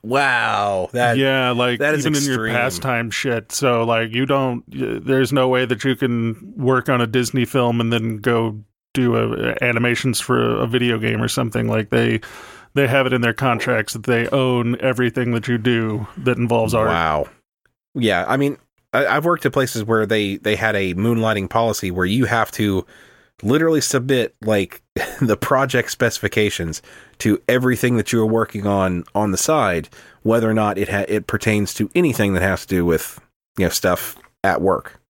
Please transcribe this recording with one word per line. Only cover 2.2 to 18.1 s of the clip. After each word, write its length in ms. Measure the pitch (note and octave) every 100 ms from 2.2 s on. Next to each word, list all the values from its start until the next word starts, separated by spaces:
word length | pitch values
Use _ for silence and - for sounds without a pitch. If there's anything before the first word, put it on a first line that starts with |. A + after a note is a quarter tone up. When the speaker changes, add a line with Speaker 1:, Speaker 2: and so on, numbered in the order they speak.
Speaker 2:
in 40 |
your 220 | C#3+ B2+ A2
Speaker 1:
extreme. 80 | A#2+
Speaker 2:
pastime 540 | B2 - C3+ A#2 A#2
shit. 420 | - C3+ A#2 A2
So, 320 | - C3+ A#2
like, 280 | A#2 A2+ A2+
you 140 | A#2 C3
don't, 380 | C#3 C3+ A#2+ -
y-, 300 | C3+ A#2 A#2
there's 320 | - C3 B2+
no 160 | C#3 B2+
way 160 | B2+
that 200 | B2+ A2+
you 100 | C#3
can 600 | B2 C3 A#2+ A2+ A2 F#3+ A3+
work 320 | B2+ C3 C3+
on 120 | B2
a 60 | A#2
Disney 380 | B2+ A#2+ C3
film 360 | A#2 C3+ A#2+ A#2
and 120 | A2+
then 240 | A2+ A2+ G#2+
go 440 | A2+ A#2 A2+ G#2+ G#2+ _ _
do 220 | C3+ B2 A#2
a, 380 | A2+ A#2 A#2 -
animations 560 | B2 A#2 A#2+ A#2 C3+ A2+
for 220 | - A#2+
a, 200 | A#2 A2
a 40 | A#2
video 320 | A#2+ A#2+ A2+
game 240 | A2+ A2
or 60 | A#2
something. 400 | - A#2 A#2+ A2+
Like, 220 | A2 G#2
they, 300 | A#2+ A#2 A2 - - - - -
they 140 | C#3 C3+
have 180 | C3+ B2+
it 60 |
in 80 | B2
their 120 | A#2
contracts 600 | A2+ C3+ A2+ - A#2 G#2+
that 100 | A#2
they 240 | G#2+ A#2+ A#2
own 480 | C#3 C3 B2 A#2 A#2+
everything 520 | C3 B2 B2 A#2+ B2
that 140 | A#2 A#2
you 100 | A#2+
do 520 | A#2 A#2 A2 G#2+ G#2+ -
that 200 | B2+ A#2+
involves 380 | A#2 A#2 A2
art. 140 | A#2 A2
Speaker 1:
Wow. 400 | E2 D#2+ D2+ D2 _ _ _ _ _ _
Yeah, 300 | - A2+